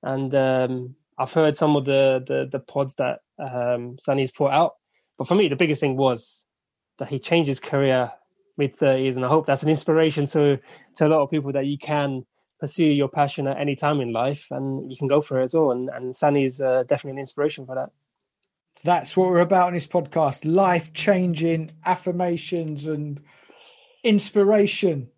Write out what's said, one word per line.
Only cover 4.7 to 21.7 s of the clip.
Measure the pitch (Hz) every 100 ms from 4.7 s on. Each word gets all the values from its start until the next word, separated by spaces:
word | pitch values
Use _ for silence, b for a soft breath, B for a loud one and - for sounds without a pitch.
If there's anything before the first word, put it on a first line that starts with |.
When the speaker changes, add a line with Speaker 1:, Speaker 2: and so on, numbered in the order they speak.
| - _ _ _ _
Speaker 1:
But | 135
for | 185
me, | 185
the | 135
biggest | 170 147
thing | 147 131
was | 135 117 - - _ _ _ _ _ _
that | 131
he | 135
changed | - 170 151
his | 131
career | - 139 139 127 123 - _ _ _ -
mid-thirties. | 143 _ 147 131 135 127
And | 127
I |
hope | 156 156
that's | 139
an | 156
inspiration | 156 - 160 160 151 143
to, | 156 147 135 B B B -
to | 151
a |
lot | 156
of | 139
people | 156 139
that | 139 139
you | 143
can | - 151 143 135 127 _ _ _
pursue | 143 - 160
your | 143 139
passion | - 143 - 135
at | 139
any | 143 135
time | 147 147
in | 120
life | 113 127 143 -
and | 135 135 135 147
you | 131
can | 139
go | 143
for | 151 131
it | 131
as |
well. | 160 151
And, | 123 127
and | 127 127 127
Sonny's, | 151 143 135 127
uh, | 131 127 123
definitely | 143 143 135
an | 135
inspiration | - 147 151 131
for | 131
that. | 131 _ _ _ _ _ _ _ _ _
Speaker 2:
That's | 160 175 175 -
what | 185
we're | 175
about | 170 190 180
in | 175
this | -
podcast, | 180 147 165 147 135
life-changing | 151 175 190 175 160 - - 190 180 156 165 165 160